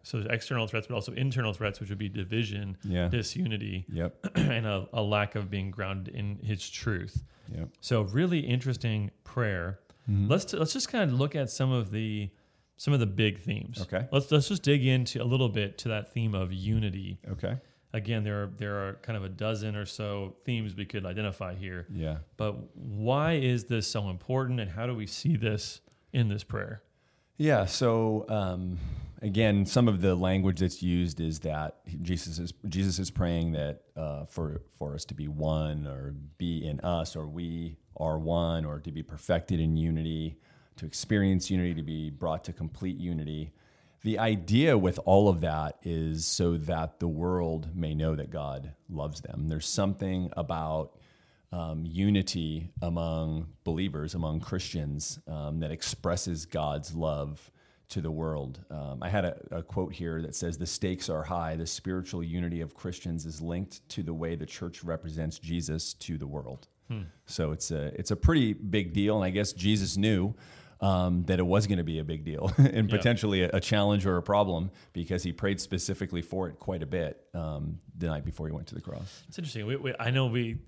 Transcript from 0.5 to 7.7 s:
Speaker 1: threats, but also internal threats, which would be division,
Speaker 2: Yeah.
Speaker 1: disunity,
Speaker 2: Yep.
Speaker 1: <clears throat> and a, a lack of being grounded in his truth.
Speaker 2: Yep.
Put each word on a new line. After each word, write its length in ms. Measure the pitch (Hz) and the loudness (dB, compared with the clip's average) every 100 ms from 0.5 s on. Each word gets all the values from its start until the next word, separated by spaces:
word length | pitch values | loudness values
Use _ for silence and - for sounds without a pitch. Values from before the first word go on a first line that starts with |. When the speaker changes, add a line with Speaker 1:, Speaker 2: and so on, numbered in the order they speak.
| 127 110 | -2 -2
Speaker 1:
threats, 220 | 113 - | -2 -4
but 60 | 120 | -4
also 160 | 107 | -4
internal 400 | - 135 127 110 | -2 0 2 0
threats, 260 | 95 107 101 | 0 -2 -4
which 120 | 98 | -6
would 80 | 101 | -4
be 100 | 104 | -4
division, 680 | 101 92 110 110 101 101 95 | -4 -2 0 0 -4 -6 -6
Speaker 2:
Yeah. 240 | 101 90 87 | -2 2 2
Speaker 1:
disunity, 800 | 117 110 - 175 107 104 95 92 | 2 0 -2 -2 -2 -4 -6 -4
Speaker 2:
Yep. 420 | - 87 - 202 | -2 -2 -2 -2
Speaker 1:
<clears throat> 40 | |
and 320 | - 156 117 110 | 2 4 2 2
a, 220 | 98 - | 0 0
a 100 | 117 | 0
lack 340 | 104 104 101 107 | 2 4 2 0
of 120 | 98 | -2
being 220 | 101 95 | -2 -2
grounded 420 | 95 95 95 92 | -2 -4 -4 -6
in 260 | - 101 101 | -4 -4 -4
his 300 | 107 101 - | -2 -4 -4
truth. 540 | - - 95 98 - - - - | -4 -2 -2 -2 -6 -6 -12 -10
Speaker 2:
Yep. 140 | 80 80 | -8 -8